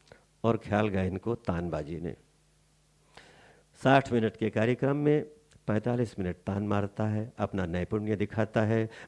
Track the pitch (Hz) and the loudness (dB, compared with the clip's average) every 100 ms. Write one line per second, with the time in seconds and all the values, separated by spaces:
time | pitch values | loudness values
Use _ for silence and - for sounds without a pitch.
0 | _ - _ _ 113 113 - 104 107 95 | _ -20 _ _ 0 0 2 0 2 0
1 | 92 95 113 117 - 85 87 78 73 82 | 0 -2 -4 -6 -2 -2 -2 -4 -6 -8
2 | 85 - _ _ _ _ _ _ _ _ | -8 -10 _ _ _ _ _ _ _ _
3 | _ - - - - - _ - 127 135 | _ -20 -20 -20 -20 -20 _ -2 4 4
4 | - 120 110 - 107 110 113 123 135 147 | 4 2 0 0 -2 0 0 2 0 0
5 | 147 151 - - _ - - 107 120 120 | 2 2 0 -14 _ -12 -2 -2 0 0
6 | 113 - 90 85 - 98 104 101 101 - | -2 -2 -6 -4 -4 -2 0 0 -2 -2
7 | 107 107 117 - 104 98 90 90 87 107 | -2 -2 -4 -4 -4 -2 -2 -2 -2 -2
8 | 107 104 101 113 101 117 107 113 110 - | -2 -2 -2 -2 0 2 2 2 -2 -6